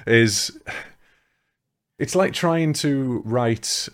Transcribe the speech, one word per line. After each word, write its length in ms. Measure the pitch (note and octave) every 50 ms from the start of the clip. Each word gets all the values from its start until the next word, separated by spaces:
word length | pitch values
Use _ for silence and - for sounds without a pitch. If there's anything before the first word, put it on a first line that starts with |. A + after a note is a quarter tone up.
| -
is, 520 | - A#2 A#2 A#2 A2 G2 - - - - - - - - - - - - _ _ _ _ _ _ _ _ _ _ _ _ _ _ _ _ _ _ _ _ -
it's 160 | C#3+ - -
like 180 | F#3 F#3+ -
trying 400 | - - - E3+ E3 E3 D#3+ D#3 D3
to 480 | - - D3 C#3+ C3+ C3 B2+ A#2+ - -
write, 640 | A2 A#2 B2 A#2+ A#2 A2+ A2+ - - - - - -